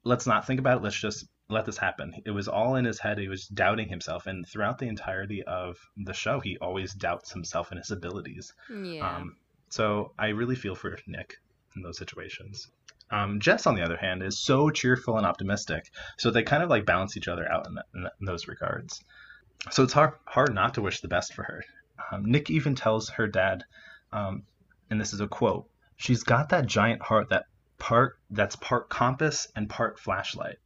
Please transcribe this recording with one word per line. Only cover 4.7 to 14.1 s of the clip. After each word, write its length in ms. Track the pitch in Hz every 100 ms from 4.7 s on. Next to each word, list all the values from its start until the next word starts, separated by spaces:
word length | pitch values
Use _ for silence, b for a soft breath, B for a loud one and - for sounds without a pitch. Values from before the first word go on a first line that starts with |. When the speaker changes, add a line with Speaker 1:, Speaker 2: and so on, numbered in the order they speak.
| 127
Speaker 1:
the 100 | 123
entirety 540 | 104 - 95 98 101
of 320 | - 90 90 87 _ 104
the 180 | 95
show, 260 | 92 107 135
he 160 | 98 87
always 360 | 87 95 92
doubts 360 | 98 87 87 -
himself 380 | 92 82 87 85
and 80 | 90
his 120 | -
abilities. 640 | 98 87 98 76 - 101 _ -
Speaker 2:
Yeah. 460 | 214 185 160 92 87
Speaker 1:
Um, 200 | 90 - _ _ _
so 400 | - 107 104 101 -
I 100 | 107
really 260 | 107 120 127
feel 180 | 101
for 240 | 90 - 90 -
Nick 280 | 85 - - _ _ _ 98
in 60 |
those 160 | 90 -
situations. 720 | 95 - 90 - 101 101 - _ - _ _
Um, 300 | 104 101 104
Jess, 260 | 156 226 165
on 80 |
the 80 | 104
other 140 | 85 85
hand, 260 | 95